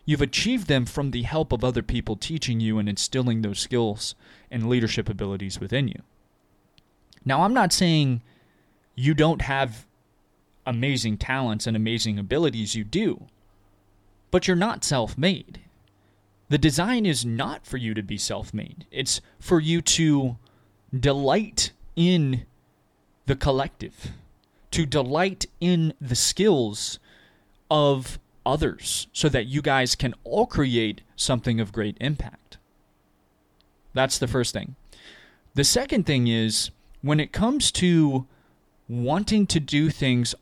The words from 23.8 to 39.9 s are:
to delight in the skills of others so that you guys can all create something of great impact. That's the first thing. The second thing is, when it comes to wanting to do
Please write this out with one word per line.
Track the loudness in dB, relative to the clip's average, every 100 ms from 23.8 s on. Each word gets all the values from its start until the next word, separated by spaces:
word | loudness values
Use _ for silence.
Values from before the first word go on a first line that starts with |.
| -16 -14 -16 -16 -20 _ _ _ -8
to | -2 0
delight | 0 0 0 0 -2 -10 -2
in | 2 2 2 -2
the | -4
skills | 0 0 2 4 4 0 -4 -8 -10 _ -20 _ _ _ _ 0
of | 2 4 2 -4 -12 _ _ -4
others | 0 -2 -4 -6 -8 -6
so | -2 0
that | 0 -2
you | -2
guys | 0 2 2
can | 0 -2 -4
all | -4 0 0
create | 0 2 2 0 -4 -12
something | -6 -2 0 0 0
of | -2
great | -2 -4 -4
impact. | -4 -4 -6 -10 _ -20 _ _ _ _ _ _ _ _ _ _ _ _ _
That's | -2 0 0
the | 0
first | 0 -2
thing. | -4 -8 -14 -20 -20 -20 -20 -20 _ _
The | 0
second | 2 2 2 0 2
thing | 2 2
is, | 2 0 0 -4 -10 _ -8
when | 0 0
it | 0
comes | 0 2 2 0
to | 2 4 6 4 2 -4 _ _ _ _ _ -10
wanting | -4 -2 -2 2 2 4
to | 0
do | 0 2 2